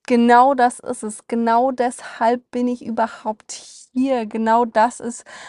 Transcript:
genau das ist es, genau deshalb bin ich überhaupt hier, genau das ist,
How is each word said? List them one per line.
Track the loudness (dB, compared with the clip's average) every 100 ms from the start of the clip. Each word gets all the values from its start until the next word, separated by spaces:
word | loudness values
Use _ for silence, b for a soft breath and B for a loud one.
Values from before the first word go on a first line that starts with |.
| 0
genau | 2 6 6 6
das | 4 0 0
ist | -10 -8
es, | -10 -12 -8
genau | -2 0 2 2
deshalb | 0 -4 -4 -14 -2 0 0 _
bin | -4 -4
ich | -4 -8
überhaupt | -4 -4 -6 -10 -10 -12 -18 -18 -20 -10
hier, | -4 0 -2 -4
genau | -4 2 2 2
das | 2 0 0
ist, | -12 -12 -16 B